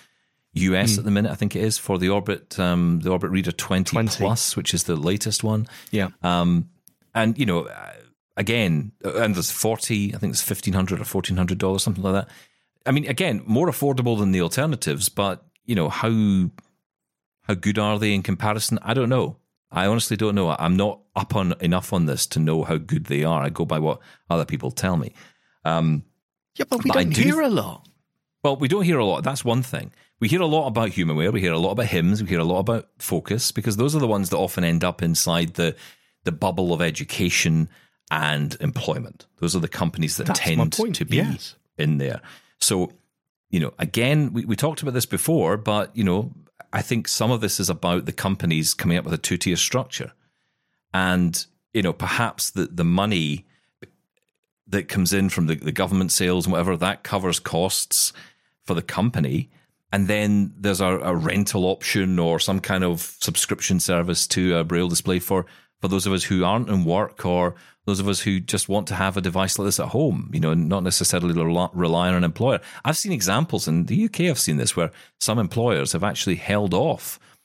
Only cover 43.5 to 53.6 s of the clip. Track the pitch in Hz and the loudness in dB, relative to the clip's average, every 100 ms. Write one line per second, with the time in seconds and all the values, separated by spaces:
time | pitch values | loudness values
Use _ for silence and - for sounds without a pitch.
43.5 | 90 67 - - 110 123 151 139 117 95 | -2 -2 -4 -4 0 2 2 2 -2 -2
44.5 | 101 151 151 147 123 - 95 - 165 82 | 0 -2 -2 -4 -2 -2 -2 2 2 2
45.5 | 107 110 104 95 - 98 90 123 - - | 0 0 0 0 0 2 2 -2 -10 -20
46.5 | - - 104 - 120 - - 113 120 104 | -20 -6 -4 -2 -2 -2 0 0 0 0
47.5 | - 92 80 90 87 - - 95 98 90 | -2 -2 -2 0 0 -2 -2 -2 0 0
48.5 | 80 78 - - 85 - 82 - 90 98 | 0 0 0 0 0 -2 -4 -2 -2 0
49.5 | 82 - 127 - - 60 - _ _ _ | 0 0 -2 -4 -10 -12 -16 _ _ _
50.5 | _ _ _ _ 92 92 90 87 82 - | _ _ _ _ 0 2 4 2 0 -8
51.5 | _ _ 113 92 - 90 - 117 - - | _ _ -2 0 -2 -2 -2 -2 -2 -6
52.5 | 98 85 87 85 87 104 95 78 73 - | -2 -4 0 2 2 2 0 0 -4 -10
53.5 | _ | _